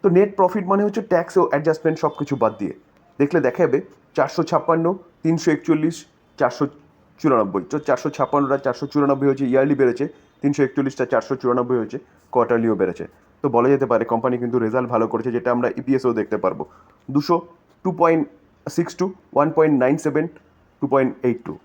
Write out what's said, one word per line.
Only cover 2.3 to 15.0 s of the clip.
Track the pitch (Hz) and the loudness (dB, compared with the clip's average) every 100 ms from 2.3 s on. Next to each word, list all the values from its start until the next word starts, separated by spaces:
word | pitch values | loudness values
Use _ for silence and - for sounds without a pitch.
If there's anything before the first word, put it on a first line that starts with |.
| 135 | 0
বাদ | 110 107 | 0 0
দিয়ে। | 98 - _ _ _ - | -8 -8 _ _ _ -2
দেখলে | 143 175 127 | 0 2 0
দেখা | - | 0
যাবে | 165 135 - _ _ - | 0 0 -4 _ _ -2
চারশো | 143 - 160 | -2 -2 0
ছাপ্পান্ন, | 165 - 165 165 190 - _ | 0 0 0 0 -4 -12 _
তিনশো | 160 165 180 151 | -2 0 0 0
একচল্লিশ, | - 156 156 165 - _ _ - | 0 0 0 -4 -18 _ _ -2
চারশো | 127 - 143 - _ _ _ _ | -2 0 -6 -6 _ _ _ _
চুরানব্বই। | 156 123 101 92 - | 0 2 0 -4 -4
তো | 151 147 | -6 -2
চারশো | 156 156 - | -2 -2 -4
ছাপ্পান্নটা | 131 143 139 139 139 | -2 0 0 -2 -2
চারশো | 120 143 | -4 -4
চুরানব্বই | 147 143 135 139 | 0 2 2 0
হয়েছে | 135 135 | 0 0
ইয়ারলি | 131 139 147 | 2 2 2
বেড়েছে, | 127 - 147 - _ _ | 2 0 -6 -8 _ _
তিনশো | 143 147 135 | -2 0 0
একচল্লিশটা | - 135 - 127 | 0 -4 -4 0
চারশো | 123 - 131 | 0 -2 -4
চুরানব্বই | 127 123 120 127 | 0 0 0 -2
হয়েছে, | 107 113 - _ _ | -2 -10 -14 _ _
কোয়ার্টারলিও | 127 113 117 113 101 | 0 2 2 2 0
বেড়েছে। | 92 85 82 _ _ _ | -2 -4 -14 _ _ _
তো | 143 | -2
বলা | 117 127 | 2 4
যেতে | 139 127 | 2 2
পারে | 113 117 | 0 0
কোম্পানি | 113 127 123 | -2 0 -2
কিন্তু | 123 123 110 | -2 0 0
রেজাল্ট | 123 123 | -2 0
ভালো | 117 | 0